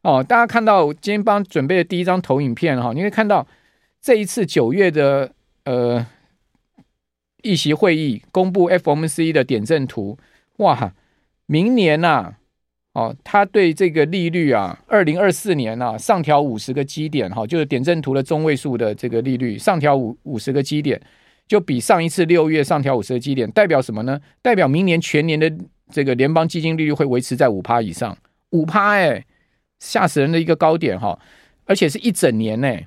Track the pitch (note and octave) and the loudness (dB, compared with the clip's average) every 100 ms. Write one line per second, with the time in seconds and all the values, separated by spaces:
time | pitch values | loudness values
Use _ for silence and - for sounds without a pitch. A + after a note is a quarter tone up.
0 | F#3 C3+ C3+ A#3+ A#3 A#3 A3 G3 D3 D#3 | 2 0 2 2 2 2 4 4 2 -2
1 | G#3 G#3 G#3+ G3+ G3 D#3 C3+ F#3 E3+ F3 | -4 -2 0 0 0 -4 0 0 0 -2
2 | F3+ F#3 - C3+ C#3 A#2 E3+ B2+ A#2+ B2 | 0 -2 0 -2 0 -2 -2 0 -2 -4
3 | G3+ G#3 G#3 F#3+ B2+ _ _ _ _ _ | -4 -2 2 2 0 _ _ _ _ _
4 | - A3 G3+ - E3+ D#3+ A#2 F3 F#3+ D3+ | 2 2 2 -2 0 2 2 4 2 4
5 | C#3 C#3 C3 _ _ _ - B2+ B2 A#2+ | 2 2 -2 _ _ _ -4 -2 0 0
6 | A#2 _ _ _ _ _ _ _ _ _ | -4 _ _ _ _ _ _ _ _ _
7 | _ _ _ _ A3+ E3+ D3 D3+ G3+ D#3+ | _ _ _ _ -2 -2 0 2 2 2
8 | D3+ G#2+ _ F#3 F#3 F#3 F3 F3+ E3 D3 | -2 -6 _ -2 0 2 2 2 0 -2
9 | D#3+ - E3 D3+ B2 A#2 A2 D#3+ C3 - | -2 -2 0 0 0 -2 0 -2 -2 -8
10 | G2 A#2 _ _ _ - G3+ C3 G#2 _ | -10 -12 _ _ _ -2 0 0 -4 _
11 | _ _ _ _ - D3+ G#3 B3+ F3 D3+ | _ _ _ _ -2 0 2 2 2 2
12 | F3 C#3 F#2+ G#2+ _ _ _ _ _ - | 2 0 -2 -16 _ _ _ _ _ -8
13 | A#2 C#3 - G3+ G3+ G#3+ F3+ D#3 F#3+ D#3 | -6 -8 -2 0 2 2 2 2 0 2
14 | D3 F#3+ E3+ F3 D3+ A2+ F#2+ E2+ _ G#3+ | 0 0 -2 0 0 0 -2 -10 _ 2
15 | E3 E3 G3 - G#3 D#3 A2 A2+ B2 A2 | 2 2 0 0 -2 -2 -2 -4 -6 -4
16 | - G3 D3+ D3 D3 A2 - C3+ C#3 - | -2 0 2 2 2 -6 -6 -6 -6 -6
17 | D#3 D3 F#2+ A2 A2 E3+ D3 C3 C#3 E3+ | -4 -4 -4 -6 -4 -2 -2 -2 0 0
18 | C#3 C3+ C3 D#3 D#3+ C3+ D3 A#2+ A2+ G#2+ | 0 -4 -2 -2 0 -2 -4 -2 -2 -2
19 | B2 A2+ B2+ B2 B2 G#2 - F3 D3 C#3 | -4 -4 -2 -4 -4 -2 -2 0 2 0
20 | A2+ B2 - A#2+ C3+ C3+ C#3 D3+ D3 G#2+ | -2 -10 -10 -8 -4 -2 -2 -4 -2 -4
21 | _ _ _ _ _ G#3 - B2 - F#3 | _ _ _ _ _ 0 0 -4 2 2
22 | E3 E3 E3 E3+ D#3 D#3 C#3+ D#3 C3+ B2+ | 2 0 2 4 4 2 0 0 0 -2
23 | G2 B2+ C3 C3 A2 - G3+ D3+ B2+ G#2+ | -2 -6 -2 -4 0 2 2 2 0 -6
24 | B2+ C#3 _ _ B3 G#3 D#3+ D#3+ F#3+ E3 | -6 -6 _ _ 0 2 2 2 2 0
25 | - D3+ D#3+ D3+ D#3+ D#3 F3 _ _ - | 0 -2 0 0 -2 -2 -16 _ _ -4
26 | C3+ B2 C3+ D#3+ D#3+ E3+ D#3+ D#3+ D3+ D3 | -2 2 2 2 0 -2 -2 -2 -2 0
27 | D3 B2 B2+ B2+ C3 G2 F2 A#2+ G#2+ E2 | 0 -2 -2 0 0 0 -2 -2 -2 -6
28 | A2+ F2+ _ _ _ E3+ D#3+ G3 G3+ G#3 | -8 -10 _ _ _ -2 0 0 2 2
29 | E3+ G#2 - _ _ _ _ _ - - | 0 -2 -8 _ _ _ _ _ -4 0
30 | E3+ - C#3 E3 E3 D#3+ D#3+ E3 D#3 F#2+ | 0 2 0 0 0 2 2 2 -2 -4
31 | G#2+ - _ _ _ _ - F#3+ D#3+ D#3 | -6 -6 _ _ _ _ -2 2 2 0
32 | A3+ F3+ D3+ A2 A2 A2 C3+ G#2+ | -2 2 0 2 -2 -2 -4 -4